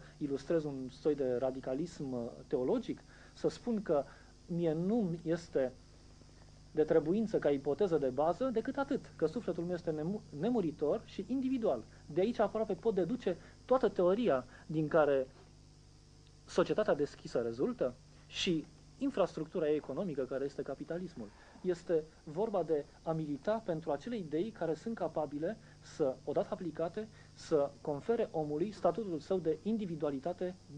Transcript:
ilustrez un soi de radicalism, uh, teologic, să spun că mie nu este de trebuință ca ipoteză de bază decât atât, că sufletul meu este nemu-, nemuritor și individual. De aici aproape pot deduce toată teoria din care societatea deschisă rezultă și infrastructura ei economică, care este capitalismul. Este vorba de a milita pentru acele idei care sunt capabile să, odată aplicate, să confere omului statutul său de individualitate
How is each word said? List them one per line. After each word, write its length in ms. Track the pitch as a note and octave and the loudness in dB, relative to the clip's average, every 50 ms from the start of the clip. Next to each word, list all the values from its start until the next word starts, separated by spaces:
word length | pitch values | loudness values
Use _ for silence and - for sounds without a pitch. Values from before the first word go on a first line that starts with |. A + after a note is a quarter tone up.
| - - - - | -6 -12 -10 -6
ilustrez 460 | D3 C#3 C#3 C3 - - E3+ D#3+ D3+ | -4 -4 -4 -4 -2 0 0 0 0
un 260 | D3 C#3 C3 C3 B2+ | -2 -4 -6 -8 -8
soi 260 | - - - D#3+ D3 | -8 -2 0 0 2
de 200 | C#3+ C3+ B2+ B2 A#2+ | 2 2 0 0 0
radicalism, 760 | C3 C3 C3 C3+ - C3+ C3 C#3 F3 E3+ - - D3 C3 B2+ | 0 -2 -2 -2 -4 -4 -2 -2 -2 -4 -6 -6 -6 -4 -4
uh, 180 | A#2+ A#2 B2 - - C3+ - | -4 -4 -6 -8 -12 -6 -2
teologic, 520 | D3+ B2+ B2+ D3 A3 C4 - - - - - - - - - - - | 0 0 2 2 2 0 0 -4 -8 -8 -10 -18 -20 -20 -20 -20 -6
să 140 | - - D3+ | -2 -2 -2
spun 340 | - - - A#3+ A3+ G3+ | -2 -2 -4 -2 -2 -2
că 220 | G3+ F3+ D#3 C#3+ B2+ - - - - - - - - - | 0 2 2 2 0 -2 -6 -20 -20 -20 -20 -16 -10 -6
mie 260 | F3 E3+ E3+ D#3+ D3+ | -2 0 2 2 2
nu 440 | E3 F3 F#3+ A3+ B3 G3+ E3+ E3 E3 E3+ | 2 2 2 2 2 2 0 -2 -2 -2
este 500 | D#3+ E3+ E3 - - - D3 C3 B2 - - - - - - - - - - - - - - - - - - - - | -2 -2 -2 -2 -2 0 2 2 0 -2 -6 -18 -20 -20 -20 -20 -20 -20 -20 -20 -20 -20 -20 -20 -20 -20 -20 -20 -2
de 120 | - D#3 D3+ | 2 2 4
trebuință 560 | - D#3+ D#3+ D3 D#3 F#3+ A3+ A3 G3 - C#3+ | 6 6 4 4 4 2 2 2 2 2 2
ca 100 | C3+ D3 | 4 4
ipoteză 480 | C#3+ C3+ - D3 C#3 - G#3 F#3 E3 C#3+ | 2 2 2 0 2 2 2 4 4 4
de 100 | C#3 B2+ | 2 2
bază 380 | B2 C3+ D3+ E3+ F3 - B3+ | 2 2 2 2 2 2 0
decât 320 | C4 G#3+ A3 - C4+ B3+ C#4 | -2 0 -2 -2 -2 -2 -2
atât, 340 | C#4 - C#4 G3 - - - | -2 0 -2 -2 -4 -6 -4
că 100 | - E3 | -2 -2
sufletul 380 | D#3 D#3+ A#3+ - F#3+ E3 E3+ E3+ | 0 0 -2 -4 -4 -4 -2 -2
meu 100 | F3 F3+ | -2 -4
este 180 | E3+ - E3 | -4 -2 -4
nemu-, 300 | D#3 D3+ D3+ F3 G#3 G#3+ - - D3 C#3+ | -4 -2 -2 -2 -4 -4 -6 -10 -6 -4
nemuritor 640 | F3 A#3+ B3+ A3+ F3 D3+ D#3 - D3+ C#3+ F#3 A3+ - | 0 0 2 2 0 0 -2 0 0 0 0 0 -2
și 200 | - - - F#3 - | -8 -8 -8 -6 -2
individual. 560 | B3+ C#4 B3+ B3+ C4+ B3 A3 F3 C3+ A2 - - - - - | -2 -2 0 0 0 0 2 2 0 0 -2 -8 -16 -18 -14
De 160 | - D3 E3 | -4 0 0
aici 180 | F#3+ A#3+ A#3 - | 2 2 2 2
aproape 340 | G#3 G3 - A3 A3 G#3 F#3 | 2 2 2 0 0 -2 -2
pot 220 | - - A3+ G3+ | -2 0 0 2
deduce 420 | F#3+ E3+ E3+ B3+ B3 - F#3+ E3+ - - - - - - | 2 2 0 0 -2 -2 -2 -2 -4 -6 -18 -20 -6 0
toată 240 | - B3 B3+ A#3+ G3+ | 2 4 4 4 2
teoria 560 | - - F3+ F3 F#3+ A#3 A#3+ F3+ C3+ B2+ B2+ - - - - | 4 4 4 6 4 4 4 4 4 2 2 -2 -12 -16 -10
din 220 | - D#3 D#3+ D#3 D3 | -4 -2 0 2 4
care 400 | E3+ D#3+ D3 C#3+ C#3 C3+ B2+ - - - - - - - - - - - - - - - - - - - - - - - - - | 6 6 6 6 6 4 2 0 -6 -18 -20 -20 -20 -20 -20 -20 -20 -20 -20 -20 -20 -20 -20 -20 -20 -20 -20 -20 -20 -20 -18 -2
societatea 480 | - F#3+ E3 D#3+ D3+ G3+ G#3+ - E3 | 2 2 2 4 2 2 2 2 2
deschisă 440 | C#3+ C#3+ - - - - D#3+ - C3 | 2 0 -2 -4 -8 -10 -4 -2 -2
rezultă 540 | A#2 A#2 A#2 A#2+ D#3+ B3 A#3+ - D3+ B2 B2 - - - - - - - | -2 -2 -2 -2 -2 -2 0 0 -2 -2 -2 -6 -16 -20 -20 -20 -18 -12
și 380 | - - - G3 E3 D#3 - - - - - - - - | -6 -2 0 0 0 0 0 -4 -12 -20 -20 -20 -8 -4
infrastructura 720 | C4+ C#4+ - - F3 - - E3 D3+ - - F#3 D#3 D3 | -4 -2 2 2 2 2 0 -4 -6 -4 -2 0 2 2
ei 60 | D3+ | 2
economică, 480 | D3 - - C3 D#3 G3+ F3 C#3 C#3 C3 | 2 0 -2 -4 -4 -4 -2 -2 -2 -2
care 220 | A#2+ C3+ B2+ C#3 | -2 -2 -2 -4
este 160 | C#3+ - - | -4 -4 -6
capitalismul. 680 | B2+ D3 C3+ - - - E3 F3+ F#3 D#3+ - B2+ G#2+ G2+ - - - - - - | -6 -6 -8 -8 -6 -6 -6 -6 -6 -8 -10 -10 -12 -12 -14 -18 -20 -20 -16 -6
Este 420 | - F3+ F3 E3+ - - E3+ D#3 D#3 - - - - | -4 -4 -4 -2 0 0 2 2 0 -2 -10 -18 -14
vorba 400 | D#3+ C#3+ F3 A3 A3+ G3+ F#3 D#3 | -8 -4 -4 -2 0 0 0 0
de 220 | D#3+ D#3+ C#3+ - - - - - | 2 0 0 -2 -4 -12 -8 -4
a 80 | E3+ | -2
milita 420 | D#3+ D#3+ D#3 D3 D3 B2+ - G#3 A3 | -2 0 -2 -2 -4 -4 0 0 0
pentru 380 | A3 A3 - E3 D#3 - D#3+ | 0 0 -2 -4 -2 -2 -2
acele 260 | C#3+ C#3 - A#3 B3 G#3+ | -2 -2 -2 -4 -6 -6
idei 320 | E3+ C#3+ D3 D#3+ G3+ A3+ | -4 -2 0 0 0 -2
care 240 | G#3+ - E3+ E3 D3+ | -4 -4 -2 -2 -2
sunt 220 | - - A#3 A3+ | -2 -4 -6 -4
capabile 640 | - F3+ D3+ - E3 D3+ C#3 C#3+ C#3+ D#3+ F#3 A3 - - - - - | -2 -4 -2 -2 -2 -2 -2 -2 -2 -2 -4 -4 -6 -12 -20 -20 -20
să, 340 | - - - - D3+ C3 B2+ - - | -20 -8 -2 0 2 2 0 -2 -4
odată 240 | D3 C3+ E3 G3+ - | -2 0 0 0 0
aplicate, 560 | G#3 F#3+ F#3 D#3+ D3+ - E3 E3+ - G#3+ A3 A3 - - - - - | -2 -6 -4 -4 -4 -2 -4 -4 -4 -6 -8 -8 -10 -18 -20 -20 -20
să 380 | - - - E3 C#3+ C#3+ C#3+ - - | -14 -2 2 4 4 4 2 -2 -6
confere 480 | - D#3 C#3+ C#3+ - - A#3 A#3 G#3+ - | -4 -4 -4 -2 0 0 0 2 0 0
omului 400 | - D#3+ D#3 D3 D3 D3+ F#3 G#3+ | 0 -2 -2 0 0 0 -2 -2
statutul 480 | G3 - - F3 - A#3 A3 F#3+ E3 C#3+ | 0 2 2 2 4 2 0 -4 -4 -4
său 200 | - - F#3+ F#3 | -2 0 0 0
de 180 | D#3 D#3+ D#3 - | 2 2 0 0
individualitate 920 | - G3+ A3+ G#3 G#3+ E3 E3+ C#3+ D#3 D3 C#3+ C3 - E3+ F3+ - F3+ F3+ F#3 - - - C#3+ | 0 -2 0 0 0 -2 -2 -2 -2 -2 -2 -2 -2 -4 -4 -2 -4 -6 -6 -8 -14 -16 -8